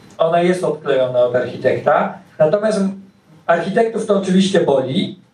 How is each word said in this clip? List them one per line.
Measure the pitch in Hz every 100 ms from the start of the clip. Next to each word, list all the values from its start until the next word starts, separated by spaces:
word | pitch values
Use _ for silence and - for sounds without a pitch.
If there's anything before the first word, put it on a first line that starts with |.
| - -
ona | 165 170
jest | 175 180
odklejona | 156 151 - 131 127 123
od | 123 123
architekta, | - - 131 - - - 196 - - -
natomiast | 156 208 220 196 196 - - _ _ - -
architektów | 175 196 226 226 208 -
to | 196
oczywiście | 190 185 - -
boli. | - 135 123 165 - - _